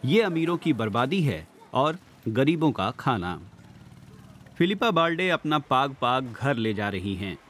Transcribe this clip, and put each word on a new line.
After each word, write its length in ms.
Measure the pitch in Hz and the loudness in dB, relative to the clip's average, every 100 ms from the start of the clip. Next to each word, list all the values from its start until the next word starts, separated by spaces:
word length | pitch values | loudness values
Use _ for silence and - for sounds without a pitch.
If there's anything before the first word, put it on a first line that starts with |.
ये 180 | 127 202 | 4 2
अमीरों 340 | 208 165 165 170 | 2 0 0 0
की 160 | 160 | 0
बर्बादी 480 | 123 110 113 131 190 | 0 0 0 0 2
है 280 | 147 80 - - - | 0 -2 -10 -20 -6
और 240 | 123 139 170 - - 117 | 0 0 -2 -14 -10 -4
गरीबों 440 | 110 139 165 156 | 0 2 2 0
का 180 | 113 98 | 2 -4
खाना। 500 | - 139 113 87 82 - - - - - - - - - - - - | -2 -2 0 -4 -8 -14 -20 -20 -20 -20 -20 -20 -20 -20 -20 -20 -2
फिलिपा 320 | 175 208 233 | 0 2 2
बाल्डे 380 | 165 165 170 185 | 2 2 2 0
अपना 300 | 160 151 151 | 0 0 -2
पाग 380 | - 131 143 139 | 2 0 0 0
पाग 240 | 120 131 | 0 0
घर 320 | 131 107 135 123 | -2 -4 -2 0
ले 180 | 110 | 0
जा 140 | 104 101 | -2 -4
रही 260 | 95 95 | -4 -4
हैं। 240 | 95 98 85 | -4 -6 -8